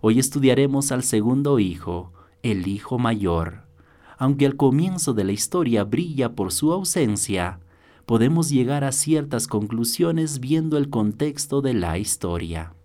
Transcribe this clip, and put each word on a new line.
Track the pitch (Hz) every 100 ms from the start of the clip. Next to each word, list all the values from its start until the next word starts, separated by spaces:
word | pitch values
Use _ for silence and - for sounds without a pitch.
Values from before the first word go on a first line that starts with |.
Hoy | 110 113
estudiaremos | 135 147 131 123 139 139 139
al | 131
segundo | 127 110 107 127 143 139
hijo, | 98 85 85 87 90 - - _
el | 120 98 90
hijo | 101 - 127
mayor. | 120 113 95 85 82 85 - - _ _ - -
Aunque | 131 139 139
al | 135
comienzo | 139 135 180 180 147
de | 113
la | 95
historia | 101 - - 147 113 101
brilla | 117 175 139 120
por | 117 190
su | - 151
ausencia, | 175 190 - 131 104 - 98 90 90 - _ _ - -
podemos | 113 120 160 151
llegar | 139 123 143
a | 139
ciertas | 127 143 156 143 127 117
conclusiones | 107 104 113 117 - 170 165 160 139
viendo | 127 156 156 151
el | 143
contexto | 123 107 107 147 143 - 139
de | 139
la | 117 85 82
historia. | 107 - 95 87 82 82 85 -